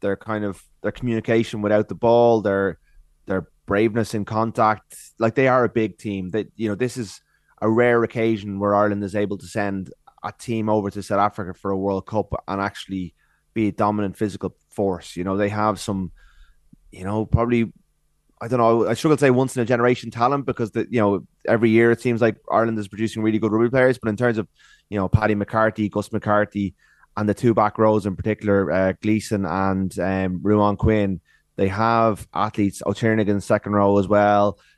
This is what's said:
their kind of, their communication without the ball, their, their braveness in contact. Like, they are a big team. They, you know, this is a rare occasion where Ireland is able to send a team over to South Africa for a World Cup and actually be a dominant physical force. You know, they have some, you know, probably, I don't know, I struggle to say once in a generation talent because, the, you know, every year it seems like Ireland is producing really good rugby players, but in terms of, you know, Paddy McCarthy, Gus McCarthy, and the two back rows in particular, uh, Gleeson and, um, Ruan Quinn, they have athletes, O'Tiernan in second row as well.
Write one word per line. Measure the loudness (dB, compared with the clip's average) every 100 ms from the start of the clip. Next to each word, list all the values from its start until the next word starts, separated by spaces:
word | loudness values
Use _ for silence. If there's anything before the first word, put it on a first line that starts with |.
their | -6 -6
kind | -6 -6
of, | -6 -8 _ _
their | -8
communication | -6 -4 -4 0 0 0 -2
without | 2 2 0
the | 0
ball, | 4 6 6 4
their, | 2 0 0 -4 _ -20 _ _ -6
their | -6 -6 _ -2
braveness | 2 2 0 -4
in | -4
contact. | -4 -2 -2 2 2 0 _ -20 -20 -2
Like, | 0 2
they | 2
are | 4
a | 2
big | 0 -2 -4
team. | -8 -6 -4
They, | -6 -6 -6
you | -6
know, | -4
this | -4 -6
is | -12 -12 _ _ _ -4
a | 0
rare | 2 4 2
occasion | 0 -2 -2 -2 -4 -4
where | 0 2
Ireland | 2 0
is | -4 -4
able | -4 -6
to | -8
send | -6 -4 -6 -10 -16 -20 _
a | -14
team | -12 -6 -4 0
over | 0 0
to | -8
South | -4 0
Africa | 0 -2 -12
for | -10 -6
a | -4
World | -2 -4 -4
Cup | -6 -4 -8 -6
and | -4
actually | -4 -6 -10 -8 -10 _ _ _ _
be | -2 -2
a |
dominant | 0 -2 0 -4 -4
physical | -6 -6 -10 -10 _
force. | -4 -2 -4 -8 -8
You |
know, | -4 -2
they | -2
have | 0 -2 -2
some, | -4 -6 -6 -12 -20 _ -20 _ _ -20 _
you | -14
know, | -6 -4 0
probably, | 0 2 2 0 -6 _ _ _ _ _ _
I | -4
don't | 2
know, | 4 4 2
I |
struggle | 0 2 4
to |
say | 4
once | 4 2 0
in |
a | 0
generation | 2 2 0 -4
talent | 0 0 0 -4
because, | -4 -4
the, | -4 -2
you | 0
know, | 2 0 -4 _ -2
every | 2 4
year | 6 6
it | 4
seems | 0 0
like | 0 0 -2
Ireland | 0 0 -2
is | -8
producing | -6 -6 -2
really | 0 0
good | 0
rugby | 2 2
players, | 4 2 2
but | -4
in | -2
terms | 0 -2
of, | -6 _ _ _ -8
you | -4
know, | 0
Paddy | 2 2 0
McCarthy, | -2 0 0 0 -4
Gus | -4 -6
McCarthy, | -6 0 0 0 -4 -6 -6 _ _ _ -4
and | -2
the |
two | 0 2
back | 4 2 2
rows | 2 2 0
in | -6
particular, | -4 -4 0 2 2
uh, | 0 0 -2
Gleeson | -2 -2 -2 -4 -2
and, | -2 0 0 -2 -4
um, | -4 -2 -4 -4
Ruan | 0 2 2 2
Quinn, | 0 2 0 -4 _ _ _ -4
they | -4
have | 0 0 2 2 0 -8
athletes, | -6 -4 0 -2 -2 -6
O'Tiernan | -2 0 0 0
in | -2
second | 0 -2 0
row | 2 4 2
as | 2
well. | 2 4 4 2 -2 _